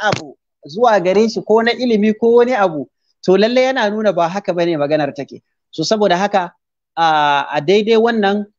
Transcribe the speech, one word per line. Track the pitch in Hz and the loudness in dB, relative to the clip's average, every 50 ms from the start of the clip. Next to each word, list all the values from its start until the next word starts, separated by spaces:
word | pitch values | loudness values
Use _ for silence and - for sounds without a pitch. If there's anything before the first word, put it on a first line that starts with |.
abu | - 311 - - 156 139 - _ _ _ _ _ - | -2 -2 -2 -4 -6 -12 -20 _ _ _ _ _ -20
zuwa | 143 151 208 247 240 214 196 170 | -14 -4 0 2 2 2 2 2
gare | 185 190 202 226 220 | 2 2 2 2 0
shi | 226 190 | -2 -4
ko | 185 - 214 226 | -2 0 0 2
na | 233 233 | 2 0
ilimi | 233 233 254 247 220 202 208 220 208 - | -2 -2 -2 0 0 2 2 0 0 0
ko | 233 233 233 240 | 0 2 4 4
wani | 240 247 254 | 4 2 2
abu, | 208 196 180 156 147 127 - _ _ _ _ _ _ - | 0 0 -2 -2 -6 -10 -12 _ _ _ _ _ _ 0
to | 185 185 | 2 2
lalle | 196 208 233 247 254 | 4 2 2 2 2
yana | 254 262 262 254 220 208 | 0 0 0 -2 -2 -2
nuna | 214 220 214 202 175 | -2 -2 -2 -2 0
ba | 170 170 165 | 0 -2 -2
haka | 180 202 - 196 170 | -4 -6 -6 -4 -4
bane | 175 170 170 165 | -2 -2 -2 -2
maganar | 147 147 143 156 151 147 135 143 | -2 -2 -2 0 -2 -2 -4 -6
take. | - 131 - 120 117 _ _ _ _ _ _ | -10 -12 -14 -16 -20 _ _ _ _ _ _
So | - - 160 | -10 -8 -4
saboda | - 220 214 208 190 175 | -2 0 0 2 0 2
haka, | 180 202 202 208 190 175 170 - _ _ _ _ _ _ _ _ | 0 0 0 -2 -2 -4 -4 -10 _ _ _ _ _ _ _ _
a, | 160 165 160 156 151 147 147 143 139 139 - 143 | -2 0 2 2 2 2 0 0 -2 -2 -4 -6
a | 151 | -4
daidai | 147 160 196 214 208 220 226 | 0 0 0 0 2 2 2
wannan | 220 220 233 233 220 202 196 202 208 202 - _ | 2 2 2 0 0 0 0 -2 -2 -6 -8 _